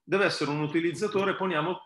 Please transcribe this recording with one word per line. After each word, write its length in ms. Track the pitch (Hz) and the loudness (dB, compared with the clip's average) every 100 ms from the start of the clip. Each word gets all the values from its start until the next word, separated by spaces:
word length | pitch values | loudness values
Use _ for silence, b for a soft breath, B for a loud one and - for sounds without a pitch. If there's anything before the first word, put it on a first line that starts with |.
deve 220 | - 190 | -2 2
essere 260 | 180 - 143 | 2 2 0
un 100 | 147 | 0
utilizzatore, 760 | 147 160 170 156 208 196 196 - | 0 0 0 -2 -2 0 0 0
poniamo 440 | 190 156 160 175 | 0 0 0 -4